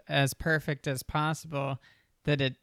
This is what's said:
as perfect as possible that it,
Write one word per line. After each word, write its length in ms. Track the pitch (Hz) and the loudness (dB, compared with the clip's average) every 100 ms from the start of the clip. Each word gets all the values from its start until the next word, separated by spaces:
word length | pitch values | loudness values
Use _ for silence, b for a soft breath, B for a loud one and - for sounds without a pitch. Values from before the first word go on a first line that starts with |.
| - | -2
as 240 | 147 139 | 2 2
perfect 520 | - 165 156 - 143 - | 0 0 0 0 -4 -4
as 160 | 131 | -4
possible 800 | - 156 151 156 160 143 139 139 b b b _ - | -2 -2 0 -2 -6 -4 -4 -4 b b b _ 0
that 160 | 147 | 2
it, 160 | 135 127 | 2 0